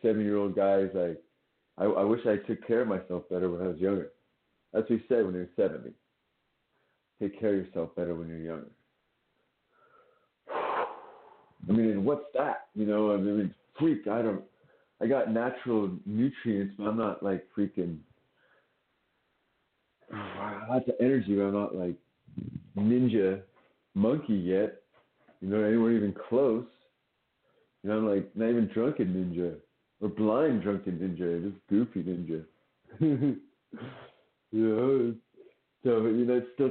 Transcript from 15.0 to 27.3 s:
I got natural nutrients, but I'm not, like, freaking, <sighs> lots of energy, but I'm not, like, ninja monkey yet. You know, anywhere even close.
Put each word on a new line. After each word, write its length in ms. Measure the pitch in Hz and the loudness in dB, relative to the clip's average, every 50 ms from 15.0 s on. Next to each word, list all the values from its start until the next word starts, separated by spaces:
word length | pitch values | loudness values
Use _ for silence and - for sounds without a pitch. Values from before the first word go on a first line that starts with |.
I 60 | - | -2
got 260 | 113 135 131 - 113 | 0 0 0 0 0
natural 580 | 110 113 120 127 127 - - 127 113 107 101 95 90 - - | 0 0 -2 -2 -4 -6 -4 -2 0 0 0 -2 -4 -6 -8
nutrients, 720 | 101 107 110 127 143 139 - - 120 104 98 98 98 101 98 | -4 0 0 0 0 0 -2 -4 -2 0 0 -2 -4 -6 -6
but 60 | 104 | -4
I'm 140 | 107 110 113 | -2 -2 -2
not, 240 | 110 101 95 - | -2 -2 -4 -4
like, 240 | - 98 95 87 - - - | -2 -2 -2 -4 -6 -6 -4
freaking, 420 | 104 101 95 - 95 87 85 82 78 - _ _ _ _ _ _ _ _ _ _ _ _ _ _ _ _ _ _ _ _ _ _ _ _ _ _ _ _ _ _ _ _ _ _ _ _ _ _ _ _ - | -2 -2 -2 -2 -4 -4 -4 -6 -10 -14 _ _ _ _ _ _ _ _ _ _ _ _ _ _ _ _ _ _ _ _ _ _ _ _ _ _ _ _ _ _ _ _ _ _ _ _ _ _ _ _ -14
<sighs> 20 | - 104 101 95 - 95 98 101 - - 110 110 | -12 -12 -10 -10 -10 -10 -10 -10 -10 -10 -6 -2
lots 200 | 127 127 - - | -2 0 0 0
of 60 | - - | 0 2
energy, 340 | 120 131 139 127 98 98 101 | 4 4 4 4 2 2 2
but 60 | 101 | 2
I'm 120 | 98 98 101 | 2 2 2
not, 200 | 104 104 - - | 0 -2 -2 -4
like, 200 | 92 90 87 - - _ _ _ _ _ - - - - - - - - - - 101 | -4 -4 -4 -6 -6 _ _ _ _ _ -16 -12 -10 -10 -10 -10 -12 -14 -10 -4 0
ninja 600 | 104 110 120 127 127 120 110 107 95 92 95 98 - - _ _ _ _ _ _ _ _ - | 2 4 4 4 4 4 4 4 4 2 2 0 -6 -14 _ _ _ _ _ _ _ _ 0
monkey 400 | 98 104 113 143 156 147 - 107 | 2 2 4 2 2 0 0 0
yet. 420 | 95 87 90 92 95 107 - - - _ _ _ _ _ _ _ _ _ _ _ - | 0 2 2 2 2 2 0 -2 -8 _ _ _ _ _ _ _ _ _ _ _ -10
You 80 | 92 95 | -4 -2
know, 140 | 101 107 | 0 2
anywhere 300 | 107 107 113 117 113 113 | 4 4 4 4 4 4
even 220 | 117 110 104 101 92 - - - | 4 4 2 0 -2 -4 -6 0
close. 380 | 117 131 143 127 110 120 120 - _ _ _ _ _ _ _ _ _ _ _ _ | 2 2 4 4 2 0 -2 -8 _ _ _ _ _ _ _ _ _ _ _ _